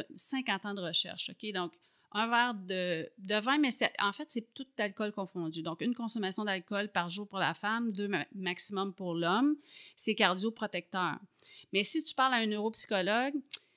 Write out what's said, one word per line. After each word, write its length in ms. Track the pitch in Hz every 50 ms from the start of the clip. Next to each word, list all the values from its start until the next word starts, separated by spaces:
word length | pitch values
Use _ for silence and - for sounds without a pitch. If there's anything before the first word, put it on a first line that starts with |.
| - - -
cinquante 500 | - - - - 262 254 240 202 190 -
ans 80 | 208 202
de 80 | 202
recherche, 480 | 180 165 165 - - 180 - 175 - -
OK ? 240 | - - - 214 202
Donc, 180 | 185 180 170 - _ _ _ _ _ _ _
un 160 | - 208 220 233
verre 260 | 233 233 240 247 240
de, 540 | 202 185 180 190 185 180 180 175 160 160 - - -
de 200 | 190 190 208 214
vin, 180 | 208 247 269 302
mais 100 | 302 262
c'est, 200 | 214 - - - - -
en 140 | - 202 196
fait, 120 | - 302 -
c'est 200 | - 240 220 - _
tout 120 | - 269 - _ -
alcool 320 | 214 208 190 - 220 208
confondu. 500 | 208 - 196 185 - 180 170 160 160 165
Donc, 200 | 160 170 165 -
une 120 | - 233 240
consommation 500 | - 233 226 - 226 214 370 359 - 220
d'alcool 420 | 208 196 190 175 - 202 202 202 214
par 180 | - 185 175 175
jour 180 | 170 202 208 202
pour 120 | - 190
la 140 | 175 143 165
femme, 380 | - - 208 220 233 240 233
deux 160 | 202 185 202 202
ma-, 180 | 202 165 147 - -
maximum 600 | 196 185 180 180 180 - - 208 190 196 196 180
pour 180 | - 196 180 170
l'homme, 440 | 170 170 170 180 220 262 294 302 294 - - - - - - -
c'est 200 | - - - 214
cardioprotecteur. 1040 | - 220 185 180 185 190 226 226 - 226 202 - 175 175 _ - 190 185 165 147 - - - _ _ - - - - - _ -
Mais 100 | 190 208
si 200 | 196 - 320 302
tu 100 | - -
parles 180 | - 262 262 262
à 40 | 233
un 100 | 226 214
neuropsychologue, 840 | 214 208 208 220 220 - - - 214 196 185 185 208 233 254 277 285
tu 280 | 294 262 - - - - _ _